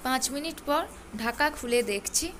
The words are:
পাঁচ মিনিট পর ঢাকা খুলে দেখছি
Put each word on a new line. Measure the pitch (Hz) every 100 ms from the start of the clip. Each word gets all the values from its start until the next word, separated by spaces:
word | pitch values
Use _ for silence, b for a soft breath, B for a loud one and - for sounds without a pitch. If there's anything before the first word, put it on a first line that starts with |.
পাঁচ | 254 262 254
মিনিট | 277 320 311 -
পর | 294 349 - - 214
ঢাকা | 226 233 294 302
খুলে | 240 240 208
দেখছি | 202 - - 330